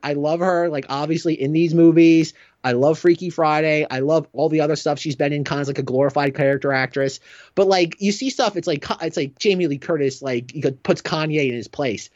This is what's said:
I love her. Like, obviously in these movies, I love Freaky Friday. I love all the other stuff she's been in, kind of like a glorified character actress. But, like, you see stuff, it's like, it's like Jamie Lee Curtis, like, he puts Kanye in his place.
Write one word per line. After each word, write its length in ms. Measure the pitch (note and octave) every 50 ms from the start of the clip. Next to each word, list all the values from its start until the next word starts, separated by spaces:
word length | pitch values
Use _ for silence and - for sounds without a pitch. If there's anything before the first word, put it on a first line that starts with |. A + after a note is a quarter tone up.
| -
I 100 | C#3+ D3
love 260 | C#3+ C#3+ D3+ D#3+ E3+
her. 300 | F3+ F#3+ F3+ E3+ E3+ F3
Like, 160 | D3+ C#3 - -
obviously 460 | C3+ C#3 D3+ D3+ D#3+ E3+ E3 E3+ D#3
in 180 | - C3+ C#3
these 220 | D#3 D#3+ E3+ E3 D#3
movies, 600 | E3+ E3 E3 D#3+ E3 E3 E3 E3 E3 D#3 D3+ - _ - _ _ _ -
I 100 | C3 A#2+
love 260 | A#2+ C3+ D3+ D#3+ D#3
Freaky 320 | - F3 E3+ - F3+ F3
Friday. 560 | D#3+ - D#3+ D3+ D3+ D#3 D#3 D#3+ D3+ D3+ D3+ -
I 100 | C3 C3
love 280 | C3+ D3 D#3+ D#3+ C#3+ - -
all 160 | B2+ D3+ D#3+
the 120 | D#3 D#3
other 140 | D3 D3+ D#3
stuff 240 | C#3+ - D#3 C#3+ C#3
she's 160 | - D#3+ C3
been 180 | B2+ D3 D3 D3
in, 100 | D3 C#3
kind 160 | - C#3 C#3+
of 80 | C#3+ C#3
like 120 | C3+ -
a 40 | C3+
glorified 520 | C3 B2 C3 C#3+ C#3 - D3 C#3+ C#3+ C#3
character 360 | C#3+ C#3+ C#3 C#3 C3+ - C#3
actress. 480 | C#3 C3 C3 B2+ - C#3+ C3+ C3+ - - _ - - - - - _
But, 120 | F#3 G3 F#3+
like, 280 | F#3+ F#3 F3 E3 - -
you 120 | G3+ G3+
see 180 | G3+ - C4 C4+
stuff, 260 | - - B3 G#3 G3+
it's 120 | F3 - F3+
like, 180 | D#3 C#3+ - - G3+ -
it's 160 | E3 D#3+ - F3
like 220 | C#3+ C3+ - -
Jamie 260 | - G#3+ G3 F#3 F3
Lee 140 | D3+ C#3+ C#3
Curtis, 420 | - - E3+ D3 C#3 C3+ C3+ -
like, 300 | C#3 C3+ B2 A#2+ A#2+ B2
he 100 | - D#3+
puts 400 | B2+ C3+ C3 - - - F3 -
Kanye 480 | - - F3 D#3 D#3 D#3 D3+ D3+ C#3+ C3
in 60 | A#2+
his 120 | A#2+ G#2 -
place. 440 | - - C#3+ B2+ G#2 - - - _